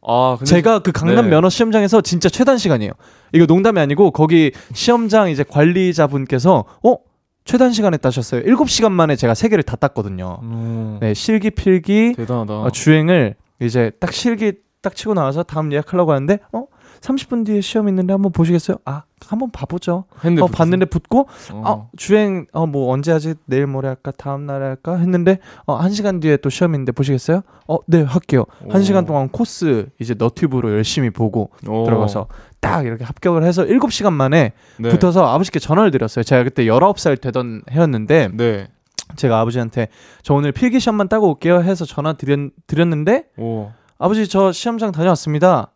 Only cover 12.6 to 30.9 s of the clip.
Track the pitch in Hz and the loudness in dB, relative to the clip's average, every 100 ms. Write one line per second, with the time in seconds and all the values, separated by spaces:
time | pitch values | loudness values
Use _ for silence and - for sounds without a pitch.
12.6 | 117 123 - 156 156 180 117 104 _ _ | -4 -2 4 4 4 2 2 -4 _ _
13.6 | 120 120 117 - 175 - 240 226 214 196 | -2 0 0 -2 -8 -4 -4 -2 -2 -4
14.6 | _ _ 202 - 214 202 139 143 170 147 | _ _ -10 -8 -4 0 0 -2 -6 -4
15.6 | 156 143 151 180 170 143 139 202 _ 226 | -2 -4 -2 -2 0 0 0 -4 _ -10
16.6 | 269 _ _ _ - 262 - 240 214 208 | -10 _ _ _ -6 -4 -4 -4 -2 -2
17.6 | 196 220 208 185 180 196 196 170 165 175 | -2 -2 0 0 0 0 0 0 2 0
18.6 | - - - 143 - _ - 214 254 - | -2 -6 -6 -12 -14 _ -8 -6 -6 -8
19.6 | 139 175 - 175 190 - 165 170 180 - | -10 -8 -4 -6 -6 -6 0 2 2 2
20.6 | 165 180 185 165 - 233 277 - - 104 | 0 2 0 -2 0 0 0 -6 -16 -8
21.6 | 110 107 110 - - 208 208 190 - - | -4 -6 -8 -16 0 2 2 -4 -6 -6
22.6 | 160 143 127 131 143 160 156 160 - 131 | -4 -2 -2 -2 0 -2 -2 -10 -4 -2
23.6 | 139 135 135 131 - 131 143 139 147 139 | -2 -4 -6 -8 -12 -12 -10 -10 -8 -8
24.6 | 135 131 - 175 175 180 175 190 - - | -6 -8 -6 -2 0 2 2 0 -4 -16
25.6 | - 131 175 208 208 185 156 147 139 - | -6 -2 -2 -2 -4 -2 0 0 0 -2
26.6 | 180 151 127 - 139 135 - 170 - _ | -2 -2 -4 -4 -2 -2 0 -2 -2 _
27.6 | - 165 - 170 147 147 - 131 - _ | -6 -6 2 2 2 -2 0 0 0 _
28.6 | - 190 196 190 160 147 135 - 233 - | -2 0 2 2 0 -2 -4 -4 -6 -2
29.6 | 165 120 101 _ 113 110 117 - 165 131 | 0 0 -2 _ -8 -2 -2 0 -2 0
30.6 | 117 104 110 | 0 0 -2